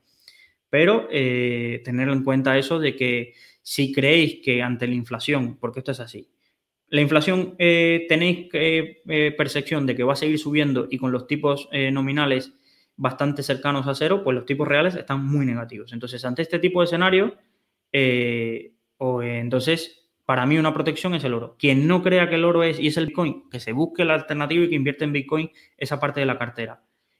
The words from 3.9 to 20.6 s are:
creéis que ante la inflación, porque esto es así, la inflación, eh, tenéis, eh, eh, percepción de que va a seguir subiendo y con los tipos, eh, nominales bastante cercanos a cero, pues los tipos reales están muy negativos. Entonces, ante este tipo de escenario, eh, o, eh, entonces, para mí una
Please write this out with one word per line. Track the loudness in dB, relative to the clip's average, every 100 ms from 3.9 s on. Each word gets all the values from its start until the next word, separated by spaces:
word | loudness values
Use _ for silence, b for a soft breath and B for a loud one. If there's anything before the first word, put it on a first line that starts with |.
creéis | 2 4 4 4 0
que | -2 0
ante | 0 -2 -2
la | -4
inflación, | -4 -6 -2 -2 -2 -6
porque | -8 -8
esto | -8
es | -8
así, | -10 -16 -20 _ _ _ _ _ _
la | 2
inflación, | 4 2 2 0 -2 2
eh, | 4 6 4 2 2
tenéis, | 2 2 0 -4
eh, | -2 0 0 -2 -8 -4
eh, | 0 2 0
percepción | -2 -4 -2 0 0
de | 0
que |
va | 0
a | 0
seguir | 0 0
subiendo | 0 0 2 0 -2
y | -4
con | -2
los | -2 -4
tipos, | -2 0 -2 -4
eh, | -4 -2
nominales | 0 -2 0 0 0 -4 b b b b -4
bastante | -4 0 -2 -2
cercanos | -4 -4 -2 -2 -2
a | 0
cero, | 0 0
pues | 0 -2
los | -2
tipos | -2 0
reales | 2 0 -2
están | -4 -4 0
muy | 0 0
negativos. | -2 -6 -12 -14
Entonces, | -12 -10 -8 -6
ante | -4
este | -2 0
tipo | 2 2
de | 2
escenario, | 2 2 4 2 -4 _ _ _ _ _
eh, | 0 2 2 0 -2 -4 -6 -12 _ _ -6
o, | -4 -2
eh, | -4 -4
entonces, | -2 0 0 -2 -4 -16 _ _ -2
para | 0 2
mí |
una | 2